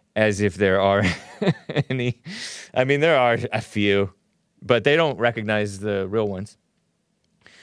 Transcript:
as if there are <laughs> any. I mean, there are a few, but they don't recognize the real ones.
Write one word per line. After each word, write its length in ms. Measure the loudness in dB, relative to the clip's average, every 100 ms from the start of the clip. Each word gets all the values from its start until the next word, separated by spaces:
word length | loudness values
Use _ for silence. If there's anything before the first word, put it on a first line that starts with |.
| _ 0
as 240 | 0 2
if 140 | -2
there 260 | 2 2 4
are 240 | 2 2 0 -4 -12 -4
<laughs> 480 | -4 -4 -6 -6 -4
any. 320 | -2 -4 -6 -12 -14 -14 -14 -6
I 120 | -2
mean, 160 | 0 2
there 180 | 4 4
are 180 | 4 2 -2
a 80 | -6
few, 540 | -6 -2 2 2 0 -6 _ _ _ _
but 220 | 0 0
they 120 | 2 2
don't 220 | 0 0
recognize 640 | -2 -2 -2 -2 -2 -6
the 280 | -4 -4 -2
real 180 | -2 -2
ones. 300 | -6 -10 -16 _ _ _ _ _ _ _ _ -20 -20